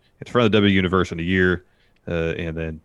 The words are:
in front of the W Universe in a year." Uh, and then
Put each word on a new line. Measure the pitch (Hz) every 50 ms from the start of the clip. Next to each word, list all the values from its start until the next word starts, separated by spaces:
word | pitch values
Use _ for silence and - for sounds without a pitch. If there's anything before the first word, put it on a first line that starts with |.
| _ _ _ _
in | - -
front | - 123 120
of | 107
the | 98
W | 107 101 101 98
Universe | 95 92 87 92 92 87 - 85
in | 82
a | 85
year." | 90 95 92 92 90 90 85 - _ _ _ _ _ _ _ _
Uh, | - 87 82 82 82 -
and | - 85 82 80
then | 82 82 80 80 78